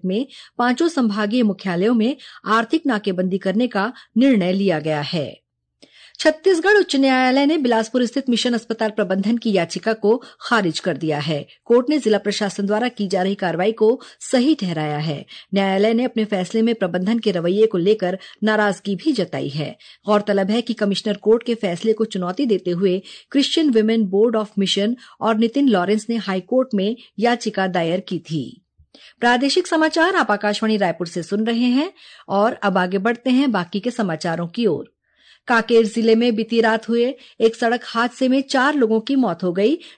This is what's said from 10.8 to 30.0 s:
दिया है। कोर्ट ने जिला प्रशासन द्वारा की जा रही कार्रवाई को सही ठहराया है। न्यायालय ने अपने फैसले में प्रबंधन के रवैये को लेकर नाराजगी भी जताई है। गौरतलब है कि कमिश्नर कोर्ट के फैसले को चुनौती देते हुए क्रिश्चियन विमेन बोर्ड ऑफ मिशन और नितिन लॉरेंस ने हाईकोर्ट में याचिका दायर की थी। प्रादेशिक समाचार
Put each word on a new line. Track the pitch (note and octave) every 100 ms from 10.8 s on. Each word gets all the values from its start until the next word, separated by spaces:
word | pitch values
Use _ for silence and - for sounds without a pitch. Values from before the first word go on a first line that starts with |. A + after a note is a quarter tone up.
| F#3 D3+
दिया | D#3 D3
है। | D3 D3 - - -
कोर्ट | A#3+ B3+
ने | D4+
जिला | A3 G#3
प्रशासन | G#3 G3 G3+ G3+ G3
द्वारा | G#3+ B3
की | B3 G3
जा | F#3+
रही | F#3+ G3
कार्रवाई | F3+ E3 G3+
को | A3+ A3 C4 - -
सही | - C4 C4 D4+
ठहराया | F#3 D#3 D3+ D3
है। | D#3 C#3+ - - -
न्यायालय | F#3+ G3 G3 G#3+
ने | A3+
अपने | B3+ A#3 G#3
फैसले | F#3+ F3+ A3+
में | A3+ A3+
प्रबंधन | F#3 F3+ F#3 A#3
के | A3
रवैये | F3+ E3+ G3+ A3
को | F#3
लेकर | F3+ G#3+ F3+ F#3 - -
नाराजगी | G#3 G#3+ G#3 F#3+ G3 F#3
भी | D#4+
जताई | A#3+ F3 C#3 C#3+
है। | C#3+ C#3+ - - - -
गौरतलब | G#3 G#3 G3+ F#3+
है | A3+
कि | A#3+
कमिश्नर | A3 G3+ F#3+ G#3+
कोर्ट | G3+ G#3 A3+
के | A#3+ A3+
फैसले | F#3+ E3+ A3
को | G#3+ A3
चुनौती | F#3+ F3+ F#3 C4+
देते | F#3+ F3+
हुए | F3 G3 F#3 - - -
क्रिश्चियन | C#4 C4 - D4+
विमेन | A3 G#3+ A3+ G3
बोर्ड | G3 A#3 A3+
ऑफ | G#3 -
मिशन | G3 G3 G#3 B3 - -
और | G#3+ A3
नितिन | A3+ C#4+ C#4
लॉरेंस | G3 F3+ G#3+ G#3
ने | A#3
हाईकोर्ट | F#3+ F#3+ F3+ B3+ C4
में | G3+ G3 A#3+ - -
याचिका | A#3 A#3+ A3 G3+ F#3
दायर | F3+ E3 F#3
की | F#3+ F3
थी। | - D#3 - - _ _ _ _ - -
प्रादेशिक | A#3+ B3 C#4 F4+ F4
समाचार | D#4+ D#4 D#4+